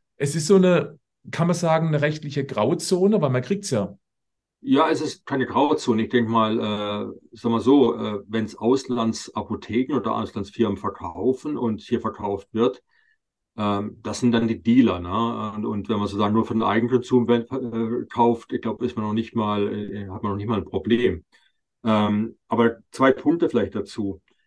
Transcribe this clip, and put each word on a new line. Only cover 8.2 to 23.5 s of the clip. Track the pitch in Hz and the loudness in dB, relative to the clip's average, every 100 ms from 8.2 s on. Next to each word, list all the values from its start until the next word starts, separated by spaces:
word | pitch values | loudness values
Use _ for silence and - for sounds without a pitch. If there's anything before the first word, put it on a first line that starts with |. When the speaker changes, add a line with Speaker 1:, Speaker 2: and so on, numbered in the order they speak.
| 101 | -4
Speaker 2:
wenn's | 113 104 - | -4 -4 -4
Auslandsapotheken | 110 131 - 120 113 110 - - 101 107 - 110 131 139 | 0 0 0 -2 -2 -4 -8 -10 -8 -8 -4 -2 0 -2
oder | 110 110 | -2 -4
Auslandsfirmen | 107 110 98 - 107 98 | -6 -8 -10 -2 -2 -2
verkaufen | 101 - 87 82 107 131 151 135 | -6 -8 -12 -4 -2 -2 -4 -4
und | 120 107 | -4 -4
hier | - 117 | -4 -4
verkauft | 110 - 104 98 - | -4 -6 -6 -6 -6
wird, | 110 123 - _ _ _ _ _ _ _ - | 0 0 0 _ _ _ _ _ _ _ -6
ähm, | 104 101 104 - | -2 -2 -4 -10
das | 110 110 | -10 -2
sind | 123 | 2
dann | 113 113 | 2 0
die | 110 | -2
Dealer, | - 123 113 87 | 2 6 6 2
ne? | 87 104 113 110 107 104 | -4 -2 -2 -4 -8 -6
Und, | 113 | -6
und | 104 95 | -6 -2
wenn | 107 | -2
man | 98 | -2
sozusagen | 98 104 110 | -2 0 2
nur | 107 | 2
für | |
den | 110 | 0
Eigenkonsum, | 104 110 117 123 - 127 113 | 2 2 2 0 4 2 4
wenn, | 120 | 2
äh, | 113 131 123 113 113 120 - | 0 -8 -6 -4 -4 -4 -6
kauft, | - 120 117 - | 2 2 2 -2
ich | - | -6
glaub, | 113 107 | -4 -4
ist | 123 117 | -6 -4
man | 107 | -4
noch | |
nicht | 110 110 117 | -4 -4 -2
mal, | 107 104 101 | -2 0 -2
äh, | 104 104 104 98 | -4 -8 -10 -10
hat | 95 | -8
man | 104 | -6
noch | 98 | -6
nicht | 104 | -2
mal | 107 | -4
ein | - | -4
Problem. | 95 - 117 123 85 _ _ _ _ _ _ | -6 0 2 2 -2 _ _ _ _ _ _
Ähm, | 113 107 104 104 113 - - | 0 2 2 0 -2 -8 -6
aber | 117 117 - _ | 2 2 2 _
zwei | - 135 | 0 2
Punkte | 131 147 170 | 2 2 2
vielleicht | 165 | 2